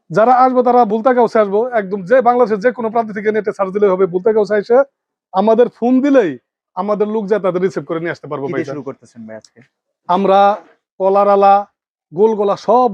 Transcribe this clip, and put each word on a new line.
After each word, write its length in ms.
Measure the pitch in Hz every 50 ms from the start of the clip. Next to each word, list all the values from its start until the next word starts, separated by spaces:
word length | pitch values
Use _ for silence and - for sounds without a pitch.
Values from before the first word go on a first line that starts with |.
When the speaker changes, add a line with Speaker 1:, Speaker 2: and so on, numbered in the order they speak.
| _ _
Speaker 1:
যারা 220 | 156 196 220 240
আসবে 280 | 254 247 254 254 254 254
তারা 180 | 240 247 247 247 240
বুলতাগাউসে 540 | 196 214 226 220 269 247 247 233 - - 220
আসবো, 220 | 214 196 196 208 240 254 240 220
একদম 200 | 202 180 208 202 180
যে 120 | 175 247 269
বাংলাদেশের 400 | 220 240 247 247 247 196 220 196 202
যে 60 | 254
কোনো 160 | 214 247 226 220
প্রান্ত 180 | 220 233 226 220 190
থেকে 120 | 214 196 214
নেটে 200 | 214 220 196 214
সার্চ 180 | 196 - 196 190
দিলেই 200 | 185 208 208 196 185
হবে। 100 | 185 190
বুলতাগাউসে 480 | 175 170 185 185 226 214 220 208 180 214
এসে 240 | 208 196 - 233 262 277 - _ _ _ _ _ _ _ _ -
আমাদের 320 | 190 202 220 226 226 240 -
ফোন 240 | - _ 226 247 254 262
দিলেই 300 | 269 294 277 254 208 160 127 120 _ _ _ _ _ _ _
আমাদের 320 | 185 196 208 208 196 208 208
লোক 160 | 220 226 202
যায়, 160 | 185 220 202
তাদের 200 | 196 185 170 180
রিসিভ 220 | 185 185 - 170 143
করে 140 | - 165 160
নিয়ে 140 | 170 170 143
আসতে 120 | - -
পারবো 200 | 139 147 139 139
Speaker 2:
কি 60 | 131
Speaker 1:
ভাই। 60 | 135 131
Speaker 2:
দিয়ে 140 | 120 131
শুরু 100 | 139 147
করতেছেন 380 | 120 135 127 - 120 _ _ 117 113
ভাই 100 | 110 110
আজকে? 240 | 110 - _ _ 113 _ _ _ _ _ _ _ _ _ -
Speaker 1:
আমরা 320 | 175 190 202 190 190 202 202 202 214 - - _ _ _ _ _ _ -
কলার 280 | 190 190 196 202 202 202
আলা, 260 | 202 196 202 196 196 202 202 - _ _ _ _ _ _ _ _
গোল 200 | 151 175 214 226 220
গলা, 220 | 196 208 202 185
সব 340 | - - 202 220 247 254 233